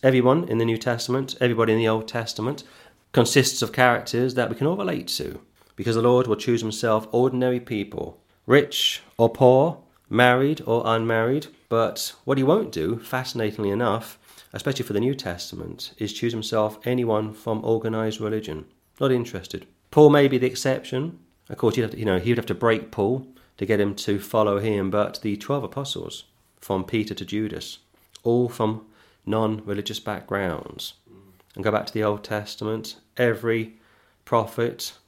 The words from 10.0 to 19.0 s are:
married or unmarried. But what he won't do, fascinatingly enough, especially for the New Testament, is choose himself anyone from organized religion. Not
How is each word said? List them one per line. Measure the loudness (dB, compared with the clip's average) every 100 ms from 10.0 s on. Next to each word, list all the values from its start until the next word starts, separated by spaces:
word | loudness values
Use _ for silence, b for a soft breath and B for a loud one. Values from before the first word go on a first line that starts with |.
| -4
married | 4 6 6 2 -2 0
or | 0
unmarried. | 2 0 2 2 2 0 -4 _ -4
But | 0 0 -2 -10 -10
what | -4 0
he |
won't | 4 2 0
do, | -4 -4 -4
fascinatingly | -4 -6 -6 -4 -4 -2 -2
enough, | 0 0 0 -4 -18 B B B
especially | -8 -4 -4
for | -2
the | -2
New | 0
Testament, | -2 -6 -8 -10 -12 -12 -12 -14 -8
is | -8
choose | -4 -4
himself | -4 -4 0 0 -2
anyone | -4 -2 0 0 -2
from | -8 -6 -4
organized | 0 0 0 -2 -2 -4
religion. | -4 -4 -6 -10 -12 _ _
Not | -2